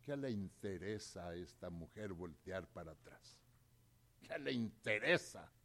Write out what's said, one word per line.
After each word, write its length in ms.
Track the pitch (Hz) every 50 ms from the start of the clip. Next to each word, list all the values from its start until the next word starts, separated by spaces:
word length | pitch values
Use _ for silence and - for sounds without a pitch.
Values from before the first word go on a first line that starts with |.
¿Qué 140 | _ - 143
le 160 | 139 139 131
interesa 960 | 113 101 95 90 - _ - 101 95 85 90 101 107 104 - - - 95 87 87
a 80 | 85
esta 340 | 87 90 78 - _ 92 90
mujer 420 | 87 85 82 76 _ 107 107 98
voltear 540 | 92 82 90 87 76 _ _ 95 92 95 85
para 240 | _ _ 87 85 80
atrás? 500 | 78 _ _ - - - _ - - _ _ _ _ _ _ _ _ _ _ _ _ _ _ _ _ _
¿Qué 160 | - - 156 156
le 140 | 139 139
interesa? 1000 | 135 120 113 104 - - - 117 107 107 117 147 175 - - - - 101 82 - _ _